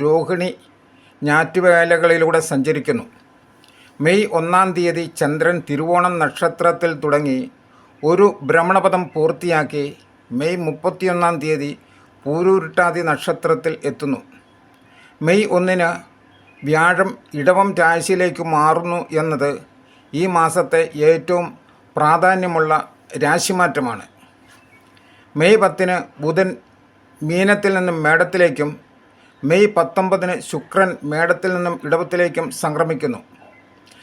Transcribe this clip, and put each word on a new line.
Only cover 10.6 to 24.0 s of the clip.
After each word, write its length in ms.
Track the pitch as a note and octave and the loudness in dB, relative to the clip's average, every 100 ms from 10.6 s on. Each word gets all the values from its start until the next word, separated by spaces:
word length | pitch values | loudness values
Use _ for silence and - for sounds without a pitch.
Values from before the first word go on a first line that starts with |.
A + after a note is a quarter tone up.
| D#3+ | -6
മുപ്പത്തിയൊന്നാം 680 | D3 F3+ F#3 F#3 F3 F3 E3+ | -4 -6 -4 -4 0 0 -2
തീയതി 260 | D3+ D3+ C#3+ - _ _ _ _ | -4 -4 -6 -12 _ _ _ _
പൂരൂരുട്ടാതി 800 | C#3 D#3+ F3+ F#3+ D#3+ F3 F3 E3 E3 | -6 -2 2 0 0 0 0 0 -2
നക്ഷത്രത്തിൽ 600 | C#3+ - D#3+ E3 D#3 D#3+ D#3 C#3+ | -4 -4 -4 -2 -2 -2 -6 -8
എത്തുന്നു. 300 | B2 C#3+ B2+ - - _ _ _ _ _ - - - D#3 | -6 -6 -6 -8 -20 _ _ _ _ _ -20 -20 -6 0
മെയ് 200 | G3 G#3+ F3+ | 2 2 0
ഒന്നിന് 340 | F#3 F#3 E3+ F3 - _ _ _ _ - C#3 | 0 0 0 -4 -14 _ _ _ _ -12 -2
വ്യാഴം 420 | D#3 E3+ F3 F#3+ - - D3 | 2 2 2 0 -4 -12 -2
ഇടവം 280 | D#3 F#3 G3 F3+ | 2 4 2 2
രാശിയിലേക്ക് 600 | E3 E3+ D#3+ F#3 F3+ E3+ E3 D3+ | 2 2 0 0 0 -2 -2 2
മാറുന്നു 440 | D#3 E3 F3 F3 - D#3+ | 2 2 -2 -6 -4 -2
എന്നത് 280 | D#3+ C#3+ C#3+ C3+ - _ _ _ - C#3+ | -2 -2 -2 -4 -12 _ _ _ -10 -4
ഈ 20 | F#3 F3 | 0 2
മാസത്തെ 460 | D#3+ F3 C#3 E3 D#3+ D3 D3+ | 2 0 0 0 0 2 2
ഏറ്റവും 360 | D#3+ C3+ F3 B2+ - _ _ _ - | 2 0 -4 -4 -12 _ _ _ 0
പ്രാധാന്യമുള്ള 760 | D3+ E3 F#3 F#3+ F3+ E3 D#3 D#3 - _ - C#3+ | 2 4 4 2 0 0 0 0 -2 _ -12 -4
രാശിമാറ്റമാണ്. 840 | C#3+ E3 - F#3 E3+ C#3 B2+ G#2+ | 0 0 0 0 0 0 -6 -8